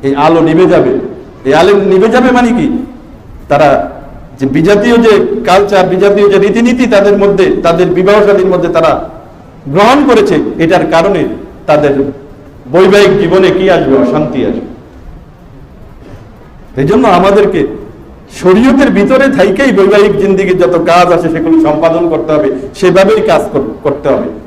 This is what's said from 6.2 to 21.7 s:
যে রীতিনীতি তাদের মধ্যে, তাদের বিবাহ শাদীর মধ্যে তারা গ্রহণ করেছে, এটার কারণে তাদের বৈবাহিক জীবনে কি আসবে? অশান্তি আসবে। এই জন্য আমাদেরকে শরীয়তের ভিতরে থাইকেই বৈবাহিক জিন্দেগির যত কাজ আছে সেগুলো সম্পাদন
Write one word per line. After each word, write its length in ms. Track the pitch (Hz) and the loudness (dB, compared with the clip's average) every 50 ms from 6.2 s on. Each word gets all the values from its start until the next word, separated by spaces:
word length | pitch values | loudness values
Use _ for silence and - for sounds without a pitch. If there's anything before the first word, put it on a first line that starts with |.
| 202 202 | 2 2
যে 80 | 196 | 2
রীতিনীতি 500 | 190 196 208 - 226 233 247 240 247 247 | 2 0 0 0 0 0 0 0 0 0
তাদের 300 | 214 214 196 196 208 202 | 0 2 2 2 2 2
মধ্যে, 380 | 196 202 202 185 - 185 - - - - | 2 0 0 2 0 0 0 0 0 0
তাদের 240 | 170 170 175 180 | -2 0 0 0
বিবাহ 380 | 170 - 175 185 196 208 214 208 | 0 0 0 2 2 2 2 2
শাদীর 200 | 202 196 185 185 | 2 2 0 0
মধ্যে 240 | 185 180 175 170 165 | 0 0 -2 -2 -2
তারা 400 | 165 165 160 156 131 - - - - - - - - - - - - - - | -2 0 0 0 -2 -4 -6 -12 -16 -20 -20 -20 -20 -20 -20 -20 -20 -18 -12
গ্রহণ 420 | 143 139 180 208 233 269 294 285 277 | -4 0 2 2 4 4 2 2 2
করেছে, 260 | 233 220 196 - 170 151 - - - | 2 2 2 0 0 -2 -2 -4 -4
এটার 340 | - 165 160 185 170 160 - | -2 -2 0 0 0 0 0
কারণে 340 | 160 165 180 196 190 165 135 - - - - - - - - | 0 0 0 0 -2 -2 -4 -6 -8 -12 -14 -18 -20 -12 -2
তাদের 380 | - 151 147 147 143 139 135 139 - - - - - - - - - - - - 123 | -2 0 0 0 0 0 -2 -4 -6 -8 -14 -20 -20 -20 -20 -20 -20 -20 -20 -12 -2
বৈবাহিক 480 | 135 175 190 190 202 202 202 185 - - | 0 2 2 4 4 4 4 2 2 0
জীবনে 320 | 175 160 175 190 185 170 | 0 0 2 2 2 2
কি 200 | 160 185 190 196 | 0 0 0 0
আসবে? 260 | 175 160 - 135 135 | 0 0 0 0 0
অশান্তি 480 | 131 127 120 - 151 151 - - 131 110 | 0 0 -2 -2 -4 -4 -4 -4 -4 -4
আসবে। 160 | 104 - - - - - - - - - - - - - - - - - - - - - - - - - - - - - - - - - - - - - - - - - - - - - 127 | -4 -4 -6 -10 -12 -18 -20 -20 -20 -20 -20 -20 -20 -20 -20 -20 -20 -20 -20 -20 -20 -20 -20 -20 -20 -20 -20 -20 -20 -20 -20 -20 -20 -20 -20 -20 -20 -20 -20 -20 -20 -20 -20 -20 -12 -6 -4
এই 60 | 143 | -2
জন্য 200 | 151 208 247 262 | 0 0 2 2
আমাদেরকে 600 | 214 180 175 180 196 196 214 202 - - 156 143 - - - - - - - - - - - - - - | 2 2 2 2 2 2 2 0 0 0 -2 -4 -4 -6 -12 -16 -18 -20 -20 -20 -20 -20 -20 -20 -20 -16
শরীয়তের 520 | - - 180 185 214 240 269 247 277 277 240 | -2 0 2 2 4 4 2 2 2 2 2
ভিতরে 380 | - - - 262 262 262 269 277 | 2 0 0 2 2 2 2 0
থাইকেই 400 | 269 285 - - 190 - 277 254 | 0 0 0 0 0 0 0 0
বৈবাহিক 460 | 190 190 190 185 208 202 202 - 170 | 2 2 2 2 4 2 2 2 0
জিন্দেগির 400 | - 190 196 190 190 196 185 185 | 0 0 0 0 0 0 -2 0
যত 260 | 175 175 180 180 165 165 | 0 0 0 0 -2 0
কাজ 260 | 170 165 180 180 175 | 2 2 2 2 2
আছে 180 | 170 165 170 160 | 0 -2 -2 -4
সেগুলো 320 | 160 160 160 165 160 160 | -4 -2 0 0 2 2
সম্পাদন 480 | 160 151 | 2 0